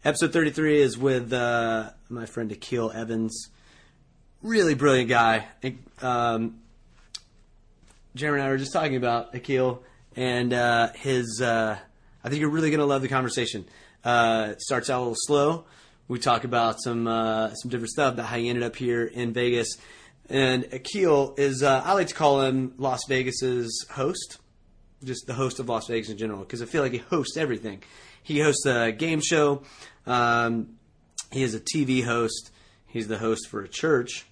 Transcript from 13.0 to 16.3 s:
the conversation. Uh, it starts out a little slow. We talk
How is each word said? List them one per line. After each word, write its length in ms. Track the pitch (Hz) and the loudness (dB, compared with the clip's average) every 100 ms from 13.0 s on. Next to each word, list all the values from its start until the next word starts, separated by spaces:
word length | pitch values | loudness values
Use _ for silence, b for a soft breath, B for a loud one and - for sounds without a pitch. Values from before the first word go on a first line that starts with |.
the 80 | 131 | 0
conversation. 560 | 135 127 120 117 107 90 B B B | -2 -2 -2 -4 -4 -12 B B B
Uh, 440 | 120 120 117 113 107 | 0 4 4 2 0
it 100 | 104 | -6
starts 300 | - 127 120 | -4 -2 0
out 80 | 127 | -2
a 20 | |
little 160 | 123 113 | -2 -4
slow. 480 | - 147 143 165 160 b b b _ | 2 4 4 0 -6 b b b _
We 100 | 123 | -4
talk 260 | 135 | 0